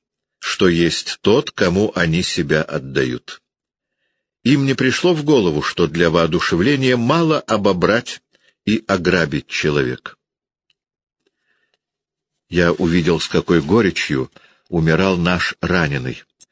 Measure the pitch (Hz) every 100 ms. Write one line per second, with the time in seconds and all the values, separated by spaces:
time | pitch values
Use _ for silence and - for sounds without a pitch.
0 | _ _ _ _ - - 92 85 85 -
1 | - - 98 127 - - 92 95 107 92
2 | 85 82 90 - 73 78 78 73 65 67
3 | 65 60 - - _ _ _ _ _ _
4 | _ _ _ _ 117 143 135 127 131 -
5 | 180 156 147 135 90 73 - - 80 82
6 | 85 82 82 85 - 85 117 139 131 123
7 | 117 165 160 147 - 107 98 90 87 117
8 | - - _ _ _ _ - 107 - 98
9 | 85 87 78 71 - - 82 73 64 62
10 | - - _ _ _ _ _ _ _ _
11 | _ _ _ _ _ _ _ _ _ _
12 | _ _ _ _ - 87 85 85 87 87
13 | 82 80 - 85 - 85 73 113 98 -
14 | - 67 64 - _ _ - 85 80 80
15 | 95 87 87 87 - - 95 90 76 69
16 | 64 - - - -